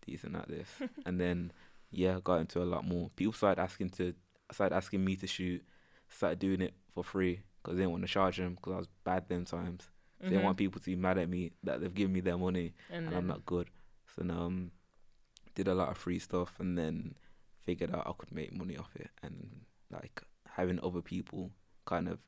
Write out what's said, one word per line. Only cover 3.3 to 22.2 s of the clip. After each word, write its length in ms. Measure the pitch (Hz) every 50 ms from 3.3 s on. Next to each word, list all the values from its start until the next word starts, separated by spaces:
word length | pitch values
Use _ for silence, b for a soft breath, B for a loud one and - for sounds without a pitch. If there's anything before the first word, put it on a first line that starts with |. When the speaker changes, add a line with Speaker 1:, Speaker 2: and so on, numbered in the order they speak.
| 107
Speaker 1:
started 280 | - - 101 92 -
asking 300 | 92 95 - - 101 90
to, 240 | - - 90 90 87 - _ _ _ _ _ _
started 240 | - - 104 95 80
asking 280 | 92 95 - - 98 95
me 100 | 95 95 92
to 100 | - 92
shoot, 380 | - - 92 90 90 87 - b b b b b b b b b
started 300 | - - - 87 80 87
doing 220 | 98 95 95 92
it 140 | 92 - - - _ _ -
for 100 | - 87
free 400 | - - 98 95 90 87 95 - - _ - -
'cause 120 | - 85
they 60 | 92 95
didn't 100 | 92 85
wanna 140 | 87 92 92
charge 300 | - 101 95 92 90 -
them 200 | 92 90 90 90
'cause 160 | - 92 90
I 40 | 92
was 80 | 92 - - _ -
bad 240 | 90 92 92 87 -
them 160 | 90 87 87
times. 460 | - - 85 90 87 87 92 - - b b b b b b - 185
They 80 | 92
didn't 40 | 95
Speaker 2:
Mm-hmm. 60 | 92
Speaker 1:
want 120 | 95 95 95
people 200 | 104 95 95 -
to 40 | - -
be 40 | 92 90
mad 200 | 92 92 92 92
at 100 | 87 85
me 240 | 90 90 90 82 - _ -
that 180 | - 67 62
they've 120 | 80 92 90
given 200 | 95 101 95 92
me 80 | 92
their 160 | 90 92 85 90
money 380 | 90 92 92 92 87 82 85 B B B
Speaker 2:
And 180 | 170 170 165 -
Speaker 1:
and 80 | 85
I'm 120 | 90 90 90
Speaker 2:
then 0 |
Speaker 1:
not 180 | - - -
good. 240 | - 90 87 87 - b b b b b b _ -
So, 160 | - - 87 87
um, 420 | 85 85 87 87 92 92 92 87 - - _ _ _ - - - - _ - _ _ - - - -
did 120 | - 95 95
a 60 | 92
lot 140 | 92 92 71
of 60 | - -
free 220 | - 87 90 90
stuff 400 | - - - 90 87 - - -
and 180 | 92 92 90 87
then 400 | 82 78 80 - - - - - b b b b b b - - -
figured 260 | - 90 - 87 82 90
out 120 | 82 - -
I 60 | -
could 180 | - - - -
make 200 | 82 78 - -
money 240 | 92 87 92 82 -
off 180 | - - -
it. 160 | - - - _ - -
And, 420 | - - - - - - - - - _ _ - -
like, 320 | - - - - - - - - - _ _ -
having 320 | - - 92 90 90 87 -
other 180 | 92 90 87
people 520 | 85 - 90 92 - - - - - - - - - _ _ - -
kind 220 | - - 85 - -
of 100 | - -